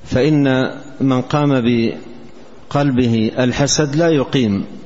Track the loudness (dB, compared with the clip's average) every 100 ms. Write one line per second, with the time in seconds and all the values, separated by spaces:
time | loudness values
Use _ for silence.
0 | -2 0 4 4 4 2 0 -6 -14 -2
1 | 0 0 0 0 2 2 2 2 0 -4
2 | -14 -18 -20 -20 -20 -20 -4 0 2 2
3 | 2 2 0 0 -2 0 0 0 0 2
4 | 2 2 0 0 2 0 -4 -12